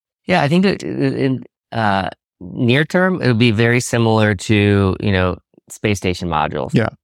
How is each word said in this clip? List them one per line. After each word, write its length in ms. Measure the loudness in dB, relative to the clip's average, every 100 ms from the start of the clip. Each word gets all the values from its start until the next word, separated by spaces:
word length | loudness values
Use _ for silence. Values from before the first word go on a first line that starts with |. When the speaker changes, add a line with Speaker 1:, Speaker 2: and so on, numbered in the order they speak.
| _ _
Speaker 1:
Yeah, 180 | -2 0
I 60 | 2
think 160 | 2
that, 180 | 2 -2
uh, 40 | -6
in, 560 | -4 -2 0 -2 -2 -8 _ _
uh, 400 | -2 0 0 -2 -8 _ _
near 440 | -12 -2 0 2
term, 380 | 0 0 0 0
it 60 | 0
would 100 | 2
be 140 | 2
very 260 | 2 2 0
similar 560 | 0 0 2 4 2
to, 640 | 0 0 2 4 4 2 0
you 140 | 0
know, 260 | 0 0 -4 _ _ -20
space 300 | -6 -2 -2
station 300 | -2 -4 -4
modules. 460 | -2 -2 -4 -8
Speaker 2:
Yeah. 140 | -6 -8 -10